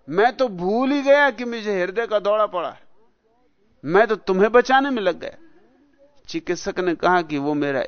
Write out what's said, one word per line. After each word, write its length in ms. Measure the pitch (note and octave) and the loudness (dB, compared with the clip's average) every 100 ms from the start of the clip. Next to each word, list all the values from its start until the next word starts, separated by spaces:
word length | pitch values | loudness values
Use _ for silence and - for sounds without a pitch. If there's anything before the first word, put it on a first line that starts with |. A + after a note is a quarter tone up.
| - | -6
मैं 280 | E3 A#3+ B3 | 0 0 2
तो 120 | B3+ | -2
भूल 420 | F3+ F3+ A3 C4 | -2 -2 0 0
ही 120 | C#4+ | 0
गया 280 | C#4 C#4+ C#4+ | 4 4 4
कि 140 | A3+ | 0
मुझे 380 | B3 A#3 G#3 G3 | -6 -6 -4 -2
हृदय 240 | F3+ F#3+ A#3 | -2 -4 -2
का 120 | G#3 | -2
दौरा 280 | G3+ G#3+ G#3 | 0 0 0
पड़ा 240 | F3+ D3 | -2 -8
है, 120 | - - - _ _ _ _ _ _ _ _ | -10 -20 -20 _ _ _ _ _ _ _ _
मैं 220 | C3+ F#3 A3+ | 0 2 2
तो 100 | G#3+ | 0
तुम्हें 360 | - F#3 G#3+ | -2 0 4
बचाने 380 | A#3+ A#3+ C4 C#4 | 4 4 2 2
में 120 | B3 | 0
लग 180 | F#3 D#3 | -2 -2
गया।" 180 | - - - _ _ _ _ _ _ _ - | -8 -14 -20 _ _ _ _ _ _ _ -12
चिकित्सक 520 | E3 D#3+ F3 G3+ - | -8 -6 -6 -6 -4
ने 140 | F3+ | -2
कहा 280 | D#3+ E3 F3+ | 0 2 2
कि, 160 | D#3 D3 | 0 -4
"वो 160 | C#3 | -2
मेरा 300 | D3 C#3+ C3+ | -2 -2 -4